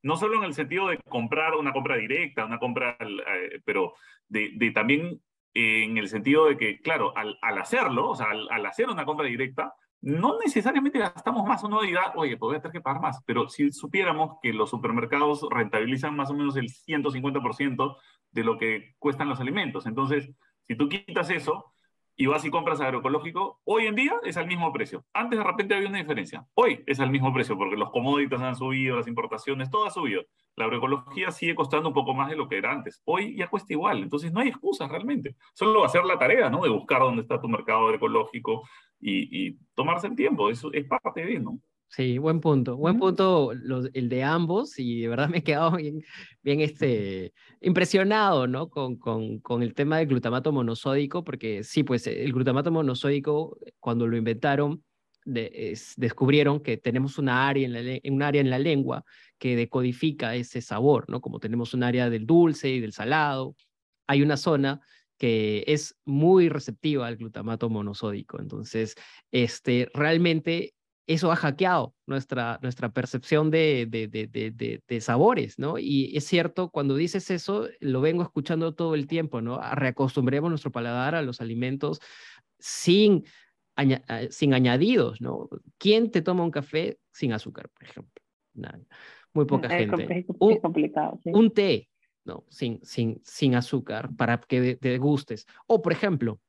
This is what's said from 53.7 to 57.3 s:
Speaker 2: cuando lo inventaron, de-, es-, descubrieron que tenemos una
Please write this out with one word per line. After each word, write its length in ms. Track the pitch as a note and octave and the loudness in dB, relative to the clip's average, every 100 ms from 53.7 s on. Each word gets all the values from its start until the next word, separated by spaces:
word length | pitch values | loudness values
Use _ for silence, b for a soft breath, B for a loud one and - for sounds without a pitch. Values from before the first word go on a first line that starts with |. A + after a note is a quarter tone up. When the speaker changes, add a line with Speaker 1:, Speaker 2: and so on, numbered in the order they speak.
| _ | _
Speaker 2:
cuando 260 | - A#2 A#2 | -2 0 2
lo 100 | A#2 | 0
inventaron, 680 | A2+ A2+ C#3+ C#3 D3 D3+ _ _ _ _ | -2 0 0 2 0 -2 _ _ _ _
de-, 260 | - A#2 A2+ - G#2+ | -8 -6 -6 -8 -8
es-, 220 | A2 - - | -8 -14 -4
descubrieron 640 | B2 - C3 D3 C#3+ D3 | -4 2 4 6 4 0
que 160 | C3 A2 | -2 -4
tenemos 420 | B2 B2 C#3 C3+ | -2 -2 -2 -2
una 300 | C#3 | 0